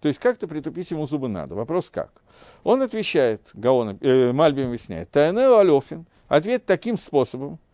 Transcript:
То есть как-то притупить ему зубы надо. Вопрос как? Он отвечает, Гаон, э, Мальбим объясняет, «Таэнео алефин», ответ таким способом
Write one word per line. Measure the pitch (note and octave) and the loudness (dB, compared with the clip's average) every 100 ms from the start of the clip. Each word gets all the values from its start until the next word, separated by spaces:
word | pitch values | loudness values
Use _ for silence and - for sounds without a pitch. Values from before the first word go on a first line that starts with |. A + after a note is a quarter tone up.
То | D3+ | -2
есть | C#3 | -2
как-то | A#3+ B3 F3+ | -2 -2 -6
притупить | D#3 D3 E3 F3+ | -10 -10 -10 -8
ему | D#3+ D3 | -6 -4
зубы | D3 C3 | -4 -4
надо. | F#2+ C#2+ F2 | -6 -8 -8
Вопрос | A#2 E3+ - | -4 -4 -4
как? | - - _ _ _ - - | -8 -10 _ _ _ -20 -10
Он | - B3+ | 0 0
отвечает, | C4 A3 G3+ E3+ B2+ A2 _ | 0 -4 -2 2 2 0 _
Гаон, | - A2+ C3 A2+ G2 | -6 0 2 0 -4
э, | C#3 C3 B2 | 2 4 4
Мальбим | B2+ D#3+ C#3 C3 | 4 2 2 -4
объясняет, | A#2+ - E2 E2+ | -6 -10 -12 -4
«Таэнео | C#3+ D3+ G3+ C4 A#3 | 0 2 2 4 6
алефин», | F#3+ C#3+ - D#3 E3 _ _ | 6 4 0 -16 -18 _ _
ответ | C#3+ E3+ B3 - | 0 2 -4 0
таким | F#3 A3+ A3+ | -2 -2 -6
способом | - D3 B2+ C3 C#3 D#3+ _ | -2 0 0 -4 -12 -14 _